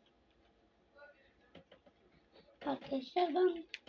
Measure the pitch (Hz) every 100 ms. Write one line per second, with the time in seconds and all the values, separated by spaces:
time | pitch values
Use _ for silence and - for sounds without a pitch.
0 | _ _ _ _ _ _ _ _ _ 571
1 | 571 571 494 _ _ - 539 523 - _
2 | _ _ _ - - - 294 262 - 269
3 | 262 - 349 302 370 339 320 -